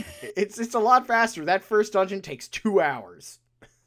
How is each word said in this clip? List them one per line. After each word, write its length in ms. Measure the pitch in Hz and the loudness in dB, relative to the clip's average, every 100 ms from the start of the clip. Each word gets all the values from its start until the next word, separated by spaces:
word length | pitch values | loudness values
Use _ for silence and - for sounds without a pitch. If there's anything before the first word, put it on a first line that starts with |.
| - - - 185 | -4 -12 -8 -4
It's, 220 | 208 233 | -4 -4
it's 160 | 233 | -4
a 40 | 233 | 0
lot 280 | 220 254 240 | 4 4 4
faster. 380 | 226 226 165 | 0 0 -2
That 200 | 156 190 | 0 0
first 300 | - 214 208 | 2 0 2
dungeon 260 | 196 190 196 | 0 0 -4
takes 280 | 156 127 - | -10 -14 -12
two 320 | - 214 196 | -4 2 2
hours. 600 | 151 127 92 85 - - _ _ - _ | 2 -2 -10 -20 -20 -20 _ _ -20 _